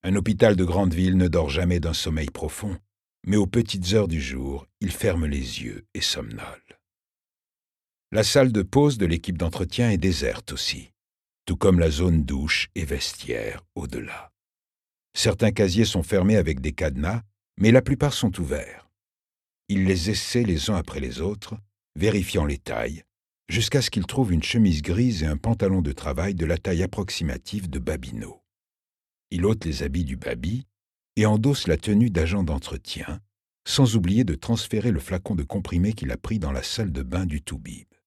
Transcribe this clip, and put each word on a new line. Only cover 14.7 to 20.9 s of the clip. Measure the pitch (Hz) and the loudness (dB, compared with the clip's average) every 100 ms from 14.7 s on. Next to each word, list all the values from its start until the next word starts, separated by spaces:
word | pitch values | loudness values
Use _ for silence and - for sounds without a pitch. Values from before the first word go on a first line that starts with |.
| _ _ _ _ | _ _ _ _
Certains | - 113 104 110 | -2 0 2 0
casiers | 101 98 90 107 | 4 2 4 2
sont | 92 | 0
fermés | 80 98 92 107 | 0 2 4 4
avec | 80 69 | 2 -2
des | 71 | -4
cadenas, | 76 78 65 82 117 - _ _ - | -2 -4 -2 -4 -4 -8 _ _ 2
mais | 107 | 6
la | 123 | 6
plupart | 123 135 147 | 4 0 0
sont | - 110 87 | 0 -2 -2
ouverts. | 78 73 - - _ _ _ _ _ _ _ _ - | -4 -4 -6 -18 _ _ _ _ _ _ _ _ -2
Il | 98 95 | 2 2
les | 95 87 | 2 0
essaie | 101 - 120 | -2 0 0
les | 117 80 87 | 2 0 0
uns | 98 | -2
après | - | -2